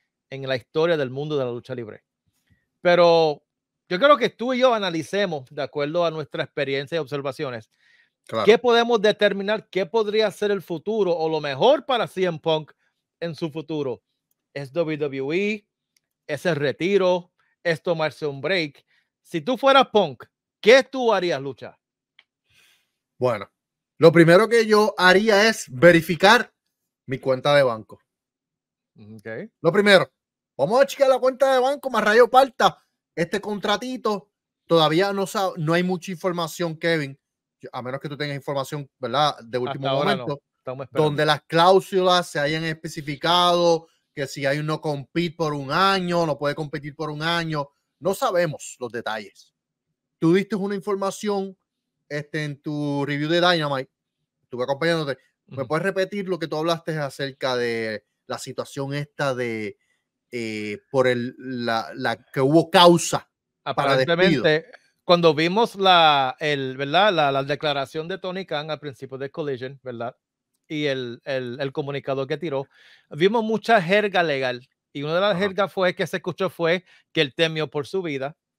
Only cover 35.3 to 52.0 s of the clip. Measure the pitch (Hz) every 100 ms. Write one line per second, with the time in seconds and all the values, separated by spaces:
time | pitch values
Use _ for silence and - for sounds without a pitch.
35.3 | 220 190 - 156 170 180 185 - 180 190
36.3 | 175 190 - 170 156 170 165 139 135 _
37.3 | _ _ _ 127 131 120 135 147 139 147
38.3 | 143 143 139 131 151 139 _ 123 127 151
39.3 | - 117 123 127 139 135 135 143 135 120
40.3 | 143 _ _ - 131 135 156 151 143 151
41.3 | 147 - 160 165 190 190 190 185 180 175
42.3 | 156 143 160 165 156 165 160 143 139 165
43.3 | 175 175 175 170 165 165 _ _ - 139
44.3 | - 139 147 151 151 156 143 135 165 175
45.3 | 156 156 147 135 160 196 190 180 175 165
46.3 | 135 143 147 151 156 147 139 156 147 160
47.3 | 170 165 151 139 _ _ _ 160 196 262
48.3 | 175 170 120 - - 120 113 107 110 98
49.3 | - _ _ _ _ _ _ _ _ 165
50.3 | 185 196 208 202 202 208 196 196 - 214
51.3 | 202 190 190 _ _ _ _